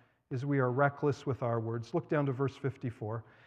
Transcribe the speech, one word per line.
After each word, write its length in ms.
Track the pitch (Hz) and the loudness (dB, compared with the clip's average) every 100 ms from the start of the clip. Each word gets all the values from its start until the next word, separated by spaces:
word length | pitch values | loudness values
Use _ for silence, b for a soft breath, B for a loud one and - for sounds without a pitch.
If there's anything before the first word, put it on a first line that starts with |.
| _ _ _ | _ _ _
is 160 | 131 139 | -6 0
we 140 | 143 | 2
are 120 | 127 | 4
reckless 540 | 123 143 139 147 135 - | 4 2 2 0 0 -2
with 180 | 165 | -2
our 160 | 123 117 | 0 0
words. 340 | 113 117 113 | -2 -4 -4
Look 140 | 170 160 | -4 0
down 180 | 156 143 | 0 2
to 40 | |
verse 240 | 123 139 - | 0 -2 -2
fifty-four. 680 | 135 - 127 - 107 113 b b | -6 -6 -8 -6 -6 -8 b b